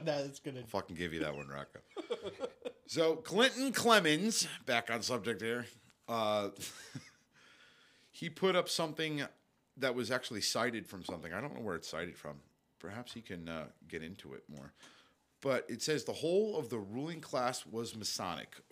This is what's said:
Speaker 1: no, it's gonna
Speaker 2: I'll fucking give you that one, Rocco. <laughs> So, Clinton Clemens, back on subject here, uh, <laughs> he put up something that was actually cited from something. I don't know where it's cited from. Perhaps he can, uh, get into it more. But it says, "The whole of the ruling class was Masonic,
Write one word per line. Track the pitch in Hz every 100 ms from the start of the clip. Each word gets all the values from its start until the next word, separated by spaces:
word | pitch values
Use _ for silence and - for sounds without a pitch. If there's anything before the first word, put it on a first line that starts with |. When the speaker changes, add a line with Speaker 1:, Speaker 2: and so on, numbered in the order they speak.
| 160
Speaker 1:
no, | 143 139
it's | 135
gonna | 151 127
Speaker 2:
I'll | 117
fucking | 98 - 85
give | 87
you | 80
that | 78 71
one, | 69
Rocco. | 71 69 - - 403 -
<laughs> | 240 202 - 269 - 247 - -
So, | - 160 156
Clinton | - 180 254 214 269
Clemens, | 202 233 214 160 151 214 - 170 - -
back | 117 113
on | 113
subject | 101 120 101 101
here, | 113 120 113 - - _ -
uh, | 117 107 107 101 - 95 - - - - - _
<laughs> | _ - - - - - _ _
he | - 170
put | 156 190 180
up | -
something | - 165 151 156 147 135 - _ _ _ -
that | 131 123
was | 110
actually | 127 - 110
cited | - 117 120 110 92
from | 95
something. | 85 90 85
I | 90
don't | 139 127
know |
where | 110 82
it's | -
cited | 78 87 80
from. | 76 71 - _ _ _
Perhaps | 87 107 123
he | 120
can, | - 90 82
uh, | 82 71 - -
get | 82
into | 80 101 71 67
it | -
more. | 71 69 - - - - _ _ _
But | 139 123 -
it | 113
says, | - 151
"The | -
whole | 107 151 185 220 160
of | 120
the | 117
ruling | 98 120 156 160
class | - 135 123 127 -
was | 113 117 110
Masonic, | 101 - 95 78 50 - -